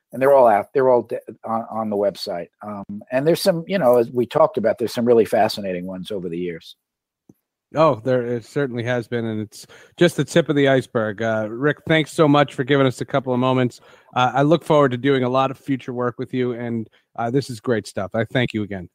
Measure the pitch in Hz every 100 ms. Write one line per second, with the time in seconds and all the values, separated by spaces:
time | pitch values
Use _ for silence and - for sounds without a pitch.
0 | _ 123 135 139 117 101 104 143 131 120
1 | 110 127 - 110 117 113 113 110 110 104
2 | 101 92 101 87 85 _ 104 104 101 104
3 | - 127 151 165 196 165 165 190 123 123
4 | 120 123 117 151 156 123 107 101 110 -
5 | 120 117 98 113 107 - 98 90 90 92
6 | 87 101 87 85 90 82 - - _ _
7 | _ _ _ _ _ _ _ 143 156 107
8 | 131 127 120 120 - 147 135 120 117 123
9 | 110 120 113 107 107 - - - - -
10 | 170 - 139 170 160 143 135 135 - 120
11 | 107 101 113 110 107 117 147 - - 160
12 | 147 - 151 147 139 - 127 143 135 -
13 | - 139 127 123 131 127 123 - _ -
14 | _ 123 127 127 147 165 - 151 139 123
15 | 139 135 123 131 135 131 - 131 - 120
16 | 123 - 127 127 123 117 120 117 107 _
17 | _ - 117 139 127 113 - 110 - -
18 | 95 113 113 135 120 110 104 98 85